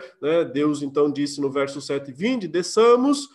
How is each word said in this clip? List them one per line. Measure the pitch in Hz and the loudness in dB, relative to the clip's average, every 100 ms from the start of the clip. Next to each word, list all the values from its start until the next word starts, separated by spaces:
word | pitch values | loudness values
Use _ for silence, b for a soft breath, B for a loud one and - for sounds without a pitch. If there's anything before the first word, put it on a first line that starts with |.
| B B | B B
né? | 139 165 147 | -2 0 0
Deus | 123 151 143 | 0 0 0
então | 139 143 147 | -2 0 2
disse | 139 143 143 | 0 -4 -2
no | 139 | -4
verso | 135 139 143 | -2 -2 -4
sete, | - 139 139 | -6 -6 -6
"Vinde, | 127 214 254 180 | -6 -2 -2 -2
desçamos | 165 170 220 233 240 269 285 - | -4 -2 4 6 6 4 0 -4